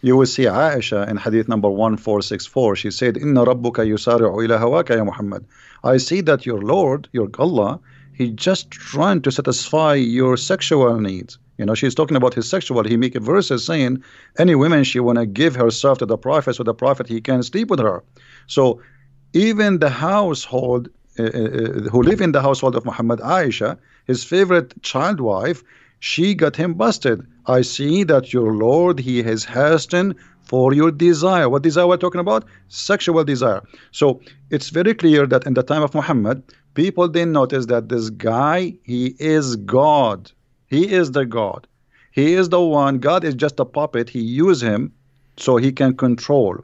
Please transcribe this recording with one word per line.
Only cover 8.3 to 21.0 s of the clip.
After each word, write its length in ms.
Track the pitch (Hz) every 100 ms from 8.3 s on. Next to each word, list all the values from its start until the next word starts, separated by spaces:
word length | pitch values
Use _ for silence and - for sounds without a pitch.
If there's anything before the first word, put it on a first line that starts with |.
| 107 - - -
trying 520 | - - 139 175 190
to 80 | 139
satisfy 640 | 131 135 131 - 156 160 143
your 420 | 120 120 131 127
sexual 600 | - 143 - 156 123 113
needs." 400 | 104 95 - - _ -
You 80 | 104
know, 80 |
she's 220 | 113 139 123
talking 220 | 156 143
about 180 | 127 123
his 120 | 113
sexual. 360 | 185 - 123
He 140 | 107 117
make 180 | 127 127
verses 500 | 110 185 185 127 107
saying, 380 | 165 131 131 - - - -
any 160 | 180
woman 300 | 151 147 160
she 160 | 131 123
wanna 260 | 120 120 113
give 300 | 98 160 127
herself 420 | 117 113 143 131
to 60 | 113
the 120 | 110
Prophet, 380 | 127 151 135 120
so 80 |
the 120 | 120 113
Prophet, 320 | 131 131 123
he 120 | 117
can 220 | 110 127
sleep 280 | 120 190 226
with 80 | 180
her. 240 | 110 87 _ _ _ - _
So 360 | - 131 113 - _ _ _ _
even 460 | 165 214 208 208 185
the 100 | 151
household, 1000 | 127 160 202 202 143 - 127 123 123 120 _